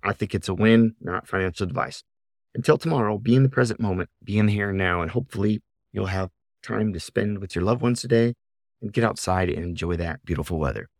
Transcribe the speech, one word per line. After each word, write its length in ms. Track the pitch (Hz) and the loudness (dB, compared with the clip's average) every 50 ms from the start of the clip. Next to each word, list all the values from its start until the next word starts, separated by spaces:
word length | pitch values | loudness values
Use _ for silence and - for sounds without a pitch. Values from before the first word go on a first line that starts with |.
I 100 | - 95 | -2 -4
think 220 | 104 - - 101 - | -2 -2 -4 -4 -4
it's 160 | 101 - - | -4 -2 -2
a 60 | 95 | -2
win, 400 | 90 107 110 113 113 113 113 110 _ | 2 4 6 8 8 6 4 2 _
not 280 | - 85 87 - - - | -8 -6 -6 -6 -6 -4
financial 400 | - 98 95 95 87 - 101 90 | -2 -2 0 -2 -2 -4 -6 -4
advice. 360 | 69 85 69 58 - - - _ _ _ _ _ _ _ _ _ _ | -2 -4 -4 -6 -6 -16 -20 _ _ _ _ _ _ _ _ _ _
Until 240 | - 123 - 156 147 | -6 2 2 2 2
tomorrow, 400 | - 165 165 135 113 104 107 101 | 4 0 0 2 2 0 0 0
be 160 | 110 113 120 | 2 4 6
in 80 | 131 135 | 6 6
the 60 | 135 | 4
present 300 | 135 - 131 113 113 - | 4 2 0 0 0 -2
moment, 300 | 113 104 92 90 90 - _ _ _ | -2 -2 0 -2 -4 -6 _ _ _
be 160 | - 98 107 | -2 0 2
in 80 | 104 107 | 2 2
the 60 | 104 | 2
here 160 | 104 101 101 | 2 0 0
and 80 | 98 95 | 0 0
now, 240 | 95 90 90 87 85 | 0 2 0 0 -2
and 80 | 82 | -2
hopefully 500 | 95 123 - - - 107 98 107 107 104 _ _ _ _ _ _ | -2 -4 -4 -4 -4 -2 0 0 0 0 _ _ _ _ _ _
you'll 160 | - 104 101 92 | -6 -6 -4 -2
have 240 | 95 95 95 90 _ _ _ _ _ _ - | -2 -4 -4 -4 _ _ _ _ _ _ -12
time 280 | - 110 107 107 110 | -8 -4 -2 -2 -2
to 80 | 95 85 | -2 -4
spend 380 | - - _ 110 107 104 104 98 | -10 -4 _ -2 -2 -2 -2 -6
with 160 | 98 95 - | -8 -6 -4
your 100 | 85 90 | -2 0
loved 200 | 101 117 123 120 | 0 0 2 2
ones 180 | 120 123 120 | 0 0 0
today 320 | - 127 120 113 117 117 120 _ _ _ _ _ _ _ _ _ | 0 2 4 4 4 2 0 _ _ _ _ _ _ _ _ _
and 100 | - 104 | -12 -4
get 120 | 101 - 117 | -2 0 0
outside 460 | 110 101 - - - 92 92 92 87 | 0 -2 -4 -4 -2 0 0 0 0
and 140 | - - 85 | -2 -4 -6
enjoy 320 | 87 87 82 - 85 87 82 | -8 -8 -6 -4 -4 -4 -4
that 280 | 85 85 78 - _ | -4 -6 -6 -10 _
beautiful 320 | - 87 71 80 - 90 78 | -6 -4 -4 -4 -4 -4 -2
weather. 320 | 78 67 57 53 - - _ | -2 -2 -4 -6 -10 -14 _